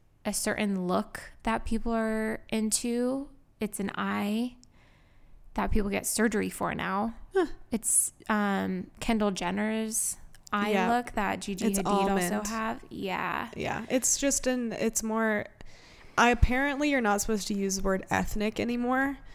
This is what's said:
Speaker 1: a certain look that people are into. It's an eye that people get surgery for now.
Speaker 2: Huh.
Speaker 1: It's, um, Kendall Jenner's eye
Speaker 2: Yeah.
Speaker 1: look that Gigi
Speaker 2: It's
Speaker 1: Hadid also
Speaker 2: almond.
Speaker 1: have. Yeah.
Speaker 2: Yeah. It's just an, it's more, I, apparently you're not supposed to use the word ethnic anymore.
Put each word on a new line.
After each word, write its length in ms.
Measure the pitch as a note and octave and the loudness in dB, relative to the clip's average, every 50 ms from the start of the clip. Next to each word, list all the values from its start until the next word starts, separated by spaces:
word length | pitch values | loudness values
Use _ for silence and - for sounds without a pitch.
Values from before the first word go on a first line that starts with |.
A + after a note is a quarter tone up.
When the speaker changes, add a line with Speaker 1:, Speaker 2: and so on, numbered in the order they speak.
| - _ _ _ - | -20 _ _ _ -6
Speaker 1:
a 80 | G#3+ | -4
certain 540 | G3 - - G#3+ G#3 - G#3+ G3+ G3+ F#3+ F3+ | -4 -2 -2 0 0 0 0 0 0 0 0
look 460 | F3+ F#3 G3 G#3+ - - - - - - - - | 2 2 0 0 -2 -8 -12 -14 -14 -18 -6 -4
that 200 | A3+ A3 A#3 - | -2 -2 -2 -2
people 280 | - A3+ A3 - A#3 | -2 -2 0 0 0
are 480 | A3+ A3+ A3 A3 A3 A3 A3 A3 A3+ - - - | 0 0 0 0 0 0 -2 -2 -4 -6 -6 -4
into. 800 | - A3 G#3+ A3 G#3 - - A#3+ A#3 A#3+ B3 B3 C4 C4+ C#4 C#4+ - - - - _ _ | -2 0 0 0 0 -2 -2 -2 0 0 0 0 -2 -2 -6 -10 -14 -20 -20 -20 _ _
It's 180 | G#3+ G#3 - - | -6 -6 -4 -6
an 100 | G3 F#3+ - | -6 -6 -4
eye 600 | - G3 G3 G3+ G#3 G3+ G3+ G#3 A3+ A#3+ B3 A#3+ - - - - - - - - - - - - - - - - - - - - | -4 -4 -2 -2 -2 -2 0 0 -2 -2 -4 -6 -12 -20 -20 -20 -20 -20 -20 -20 -20 -20 -20 -20 -20 -20 -20 -20 -20 -20 -8 -4
that 160 | - F#3+ F#3+ | -4 0 2
people 200 | - A3 G3 G3+ | 4 2 2 2
get 160 | G3 F#3+ - | 0 -2 -2
surgery 440 | - - - G#3+ A#3 G3 G#3 F#3+ F#3+ | -2 2 2 2 4 4 2 0 -2
for 240 | - - G3 F3 F3 | -4 -4 -4 -4 -2
now. 400 | F3 - F3+ F#3 G3 G#3+ A#3 A3+ - - - - | -2 -4 -2 -2 -2 -2 -4 -6 -8 -14 -2 0
Speaker 2:
Huh. 120 | F#4+ F4 - - - - - | 0 0 2 -2 -8 -6 -6
Speaker 1:
It's, 420 | - G#3+ - - - - - - - - - - | -4 -2 0 2 2 2 2 0 -4 -8 -4 0
um, 600 | A3 G#3 G#3 G3+ G3 F#3+ F#3+ F#3+ F#3 F3+ F3+ - - - | 0 2 2 2 2 0 0 -2 -4 -6 -6 -10 -12 -4
Kendall 300 | - - A#3 G#3+ G#3+ G#3 | 0 0 2 2 2 2
Jenner's 840 | F#3+ - F3+ F3 F#3 G#3 G#3 A3 A3 A3 A3 A3 A3 - - - - - - - - - - - | 0 0 -2 -2 -2 0 0 0 -2 -2 -4 -2 -2 -2 -2 -2 -4 -8 -12 -18 -20 -20 -10 -4
eye 180 | - G#3 G3+ G#3 | -2 0 2 2
Speaker 2:
Yeah. 180 | G#3+ G3 F#3 G#3 A#3 | 2 4 4 4 2
Speaker 1:
look 160 | A#3+ B3 B3 | 2 0 -2
that 280 | - A3+ G3+ F#3+ G3 F#3 | -2 -2 0 0 -2 -2
Gigi 260 | - - G3+ F#3 A#3 | -4 -6 -4 0 0
Speaker 2:
It's 120 | A3+ G3 G3 | 2 2 2
Speaker 1:
Hadid 80 | F#3+ | 2
also 220 | F#3 G3+ G3 G3 G3+ | 4 4 4 4 4
Speaker 2:
almond. 360 | G3 G3 F3+ F3 G#3+ G#3 G#3 | 4 2 2 2 0 -2 -2
Speaker 1:
have. 380 | G#3 A3+ A3+ A3 A3 A#3+ C#4 - - | -4 -4 -4 -4 -4 -4 -6 -10 -12
Yeah. 580 | - - G3 F#3+ F3+ - - F3 D#3+ - - A3+ - | -10 -8 -6 -4 -4 -2 -2 -2 -2 -4 -4 -6 -6
Speaker 2:
Yeah. 280 | - - - - - A3 - | -6 -4 -4 -4 -4 -2 0
It's 300 | B3 B3+ A#3+ - - - | 0 2 2 2 2 2
just 280 | - C#4 C4+ - - | 2 2 0 2 0
an, 260 | B3+ B3+ B3 A#3+ A3+ | 0 0 0 -2 -4
it's 300 | G3+ - - A3+ A3 - | -2 -2 -2 0 0 -2
more, 440 | A3+ A3 G#3+ A3+ A3+ A3 G#3+ G#3 - - - - - - - - - - - - - - - | -2 -2 0 2 2 2 2 0 -2 -6 -10 -14 -14 -14 -14 -18 -20 -20 -20 -20 -20 -4 2
I, 140 | - A3+ A#3+ | 4 6 6
apparently 600 | B3 A#3+ - - B3 B3+ C#4 C#4+ C#4 C4 D4 D4+ | 6 6 6 4 6 2 2 2 2 2 2 2
you're 100 | C#4+ C4 | 4 4
not 200 | A#3 G#3 G3+ G3+ | 4 4 2 2
supposed 280 | - - A3 G#3 F#3 - | 2 0 -2 -2 -2 -2
to 60 | G#3+ | -2
use 220 | G3+ G3 F#3+ F#3+ | 0 0 0 0
the 60 | G3 | 0
word 220 | G3 G3 F#3+ F#3 - - | 2 2 2 2 0 0
ethnic 480 | G3+ F#3+ F#3+ - - G#3 G#3 G#3+ G#3+ - | 0 0 2 0 0 0 0 0 0 0
anymore. 580 | G#3 A#3 A#3+ A#3+ A#3+ B3 B3+ C4 C4+ C#4 C#4 - - - - | -2 0 0 0 0 2 2 2 2 0 -2 -4 -10 -16 -18